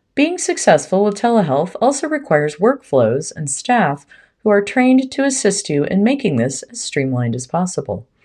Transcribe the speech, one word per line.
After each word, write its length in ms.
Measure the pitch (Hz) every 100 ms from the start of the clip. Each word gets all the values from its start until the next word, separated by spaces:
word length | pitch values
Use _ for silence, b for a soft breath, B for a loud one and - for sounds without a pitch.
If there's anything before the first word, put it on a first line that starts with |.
| _
Being 240 | - 302 349
successful 640 | - 339 - 160 - 190
with 120 | 208 202
telehealth 580 | 240 233 165 131 180 -
also 280 | 247 285 302
requires 480 | 302 294 151 151 147
workflows 760 | 220 277 - 135 113 131 160
and 160 | - 151
staff 560 | - - 240 160 147 _ b b b
who 80 | 220
are 120 | 202
trained 480 | 202 262 254 262 262
to 120 | -
assist 440 | 277 262 202 196 -
you 160 | 147
in 200 | 147 190
making 320 | 208 285 208 127
this 260 | 120 139
as 160 | - -
streamlined 540 | - 147 135 123 117
as 120 | 120 127
possible. 600 | 165 180 - - 98 - _